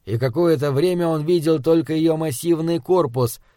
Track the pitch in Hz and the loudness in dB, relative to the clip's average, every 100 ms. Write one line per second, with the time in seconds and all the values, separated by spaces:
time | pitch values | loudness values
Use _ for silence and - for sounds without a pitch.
0 | - 110 131 127 170 151 147 135 180 175 | -6 -4 -2 0 2 2 0 0 0 0
1 | 170 156 151 175 156 156 160 165 156 160 | -2 -2 0 0 2 0 2 2 0 0
2 | 165 156 160 - 170 160 165 170 - 180 | 0 0 -2 -4 -2 0 0 -2 0 0
3 | 143 120 120 - _ | 0 0 -2 -4 _